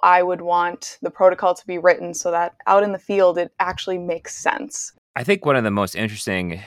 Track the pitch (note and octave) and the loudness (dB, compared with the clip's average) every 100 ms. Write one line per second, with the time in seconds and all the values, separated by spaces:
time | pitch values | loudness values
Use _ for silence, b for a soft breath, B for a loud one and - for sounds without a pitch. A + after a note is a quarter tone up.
0 | F3+ F3+ F3+ F3+ F3 F3 F3 F3 - - | 6 6 4 0 0 0 0 -4 -14 -10
1 | - - F#3 F3 F#3 F3+ - F3+ F3 E3+ | -8 4 4 4 0 -2 -4 -4 -4 -6
2 | F3 F3 F3+ E3+ F3 - - G3 G#3 F#3+ | -10 -8 -4 -2 -2 -4 2 2 2 -2
3 | - G3+ F3+ E3+ E3+ - F3+ F#3 - F3+ | -4 2 2 2 -4 -4 -4 -4 -6 -6
4 | F3 E3+ - - - - - - - _ | -6 -8 -10 -8 -4 -4 -6 -12 -14 _
5 | _ - A#2+ G3+ D3 C3+ A2 G2+ G2 F2 | _ -6 -2 0 2 2 2 0 0 -2
6 | G#2+ G#2 - F#2+ F2+ E2 | -6 -6 -4 -2 -2 -6